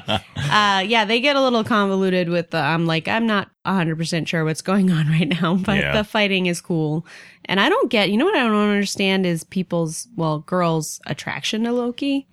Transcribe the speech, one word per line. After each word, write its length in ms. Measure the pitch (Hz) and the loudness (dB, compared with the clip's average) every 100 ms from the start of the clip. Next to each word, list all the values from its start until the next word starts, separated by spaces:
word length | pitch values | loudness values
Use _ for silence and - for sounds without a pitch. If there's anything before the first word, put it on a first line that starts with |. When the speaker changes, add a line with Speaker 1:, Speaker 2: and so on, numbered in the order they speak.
| - | -2
Speaker 1:
Uh, 800 | 107 - - 143 214 208 196 190 | -4 -4 -8 0 2 4 2 2
yeah, 180 | 233 | 0
they 160 | 202 240 | 2 2
get 140 | 277 277 | 2 2
a 40 | |
little 220 | 262 233 | 2 2
convoluted 640 | 214 220 196 190 190 185 170 | 0 0 2 2 2 0 0
with 220 | 175 170 | -2 -2
the, 80 | 165 | -2
I'm 280 | 143 165 165 | 0 0 0
like, 220 | 160 - | 0 0
I'm 180 | 220 226 | 0 0
not 240 | 208 - _ | 0 -4 _
a 80 | - | -2
hundred 220 | 190 165 160 | 0 0 -2
percent 300 | 165 170 151 | -2 -2 -2
sure 160 | 170 | -2
what's 180 | 156 156 | -2 -2
going 280 | - 196 185 | 0 2 4
on 180 | 160 151 | 2 2
right 200 | 160 277 | 2 2
now, 260 | 165 180 208 | 0 0 0
but 220 | 196 196 | 0 0
Speaker 2:
Yeah. 180 | 143 214 | 0 0
Speaker 1:
the 80 | |
fighting 420 | 214 220 202 190 180 | 0 0 0 0 0
is 140 | 170 | -4
cool. 460 | - 165 156 156 - - - - - | -2 -2 0 -4 -6 -20 -20 -18 -4
And 120 | 185 | 0
I 80 | 240 | 2
don't 220 | 453 330 | 2 2
get, 200 | 226 196 | 0 2
you 60 | 208 | 2
know 80 | 349 | 2
what 100 | 392 | 2
I 40 | |
don't 100 | 233 | 2
understand 720 | 208 208 202 196 - 196 190 180 | 2 2 0 -2 -2 0 2 0
is 180 | 165 | -2
people's, 640 | - 190 180 170 165 160 - 180 | -4 -6 -2 -2 -2 -6 -10 -4
well, 240 | 160 151 | -2 -2
girls' 600 | - 180 170 160 156 - - | -4 0 0 0 -4 -10 -10
attraction 580 | 156 - - - 214 | -8 -8 -6 -4 -2
to 80 | 233 | -2
Loki. 540 | 247 240 240 285 277 - | 0 -2 -4 -2 -2 -2